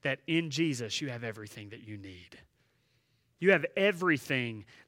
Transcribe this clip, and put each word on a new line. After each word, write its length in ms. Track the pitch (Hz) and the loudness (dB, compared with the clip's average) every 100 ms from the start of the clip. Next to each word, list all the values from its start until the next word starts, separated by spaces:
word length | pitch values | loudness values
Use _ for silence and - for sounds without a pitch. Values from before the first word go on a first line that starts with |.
that 180 | 143 135 - | -4 -4 0
in 200 | 165 165 | 0 2
Jesus 520 | 139 160 123 110 - | 0 0 0 -4 -4
you 80 | 143 | -4
have 160 | 120 | -6
everything 460 | 117 107 104 - 104 | -8 -8 -12 -14 -14
that 120 | 113 | -14
you 140 | 110 104 | -12 -12
need? 420 | 98 90 87 - - _ _ _ _ _ _ _ _ - | -12 -16 -18 -20 -20 _ _ _ _ _ _ _ _ 2
You 100 | 180 | 6
have 120 | 180 151 | 6 4
everything 920 | - 196 175 180 143 - 131 120 110 - - | 2 2 4 2 2 2 -2 -2 -6 -12 -18